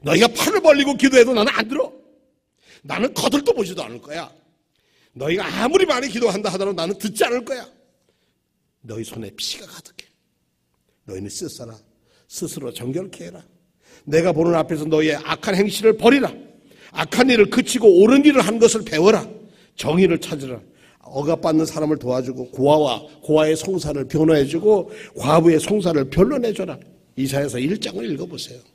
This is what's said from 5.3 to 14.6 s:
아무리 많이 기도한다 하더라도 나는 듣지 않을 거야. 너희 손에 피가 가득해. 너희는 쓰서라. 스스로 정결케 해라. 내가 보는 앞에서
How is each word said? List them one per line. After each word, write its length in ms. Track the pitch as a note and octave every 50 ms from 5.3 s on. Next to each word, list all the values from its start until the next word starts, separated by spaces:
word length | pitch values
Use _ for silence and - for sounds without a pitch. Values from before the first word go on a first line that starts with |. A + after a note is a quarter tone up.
| E3+ G3 F#3+ D#3+ F#3 F#3+
아무리 220 | G#3+ B3+ E4 G4 F#4+
많이 220 | E4+ C#4+ B3 C4+ C4+
기도한다 400 | F3+ A#3 A#3 A3 F3+ G3+ G3+ G3+ E3+
하더라도 200 | F#3+ G3 G3 G3
나는 220 | E3+ E3 F3 G3+ -
듣지 260 | - G#3+ - - E4+
않을 200 | B3+ A#3+ B3+ A#3
거야. 240 | - C4+ B3 G#3+ - _ _ _ _ _ _ _ _ _ _ _ _ _ _ _ _ _ _ _ _ _ _
너희 240 | _ A2+ A2 A2 A2
손에 260 | - - A#2 A2 G2 -
피가 300 | - - - - - G#3
가득해. 420 | - - - _ - _ - _ _ _ _ _ _ _ _ _ _ _ _ _ _ _ _ _ _ _ _ _
너희는 240 | - F#2+ F#2+ G2 G2+
쓰서라. 480 | - - F#3 D3 - - B2+ A2+ A2 G#2+ _ _ _ _ _ _ _ _ _
스스로 460 | _ - - F#3 D#3+ - D#3+ C#3 B2
정결케 540 | A2+ - A#2+ B2 C3+ E3+ F#3+ F#3+ - - -
해라. 180 | F2 - - - _ _ _ _ _ _ _ _ _ _ _ _
내가 280 | - C#3+ D#3+ E3+ F#3
보는 200 | D#3+ D3 E3+ E3+ E3+
앞에서 300 | D#3+